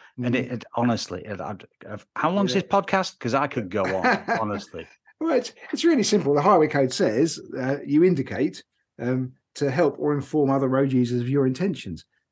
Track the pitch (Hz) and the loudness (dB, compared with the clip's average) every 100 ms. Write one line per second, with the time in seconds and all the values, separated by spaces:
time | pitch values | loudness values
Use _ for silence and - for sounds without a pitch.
0 | - - 123 123 123 120 - - 120 110 | -18 -6 -2 -2 -2 -8 -6 0 2 0
1 | - 90 98 98 80 104 - _ - 104 | -4 -10 -10 -10 -10 -12 -16 _ -16 -16
2 | - - 160 196 190 196 - 196 190 190 | -12 -4 -2 0 0 0 0 0 0 -2
3 | 185 - 120 131 143 127 98 101 92 95 | -2 -6 -2 0 -2 -4 -4 -2 -2 0
4 | 226 196 - 233 107 101 - 82 80 _ | 0 0 0 -2 -2 -4 -8 -14 -16 _
5 | _ - 320 269 - - - - 339 294 | _ -6 -2 0 -2 -10 -10 -2 2 2
6 | 202 208 139 143 160 190 233 143 131 - | 2 2 2 4 6 6 4 2 0 2
7 | 160 110 165 - - 127 131 139 143 147 | 0 2 0 -2 -10 -6 -4 -4 0 4
8 | 180 151 131 98 151 - - _ _ - | 6 4 -2 -2 -2 -4 -18 _ _ -8
9 | 120 131 127 - _ - 143 135 156 139 | -2 -2 -4 -10 _ -4 0 2 2 2
10 | 147 147 - 156 139 135 135 131 135 127 | 0 -2 0 2 2 2 2 2 2 2
11 | 120 123 120 143 131 131 190 - - 80 | 2 0 0 2 2 0 -2 -4 -8 -12
12 | - _ _ | -14 _ _